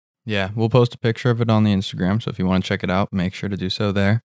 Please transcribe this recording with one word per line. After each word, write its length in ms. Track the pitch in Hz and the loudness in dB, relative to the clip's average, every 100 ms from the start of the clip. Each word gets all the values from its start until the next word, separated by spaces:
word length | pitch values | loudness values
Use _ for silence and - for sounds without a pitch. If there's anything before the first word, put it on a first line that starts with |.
| _ _ 113 | _ _ -4
Yeah, 240 | 101 95 | -2 -2
we'll 140 | 110 113 | 0 2
post 260 | 127 123 | 4 4
a 40 | - | 0
picture 320 | 117 113 123 | -4 0 0
of 100 | 117 | 0
it 80 | 117 | 2
on 160 | 110 | 4
the 80 | 107 | 4
Instagram, 500 | 95 - 104 92 110 | 2 -2 -4 -2 -2
so 80 | - | -4
if 80 | - | -4
you 60 | |
wanna 160 | 92 92 | 0 0
check 240 | - 98 | 0 -4
it 60 | 90 | -2
out, 200 | 92 104 | -2 0
make 220 | 98 90 | -2 -4
sure 160 | - 101 | -4 -8
to 80 | 98 | -6
do 140 | 92 | -6
so 200 | - 104 | -2 -2
there. 300 | 98 98 117 | 0 2 0